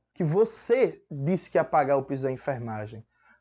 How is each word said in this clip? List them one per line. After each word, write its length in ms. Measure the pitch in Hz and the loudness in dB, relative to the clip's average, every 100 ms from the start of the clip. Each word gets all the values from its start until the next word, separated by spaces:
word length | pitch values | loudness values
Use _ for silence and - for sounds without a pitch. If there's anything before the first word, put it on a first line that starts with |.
| _ | _
que 100 | - | -4
você 800 | 165 180 226 - - 247 220 - _ | 0 2 2 0 0 2 2 0 _
disse 400 | 143 143 190 - | -6 -2 -2 0
que 80 | 175 | 0
ia 60 | |
pagar 320 | 156 160 139 139 | 2 2 4 2
o 80 | |
piso 200 | 139 139 | 0 -4
da 80 | 135 | -4
enfermagem. 720 | 127 - 127 117 107 107 110 - _ _ _ | -4 -6 -6 -8 -8 -10 -14 -20 _ _ _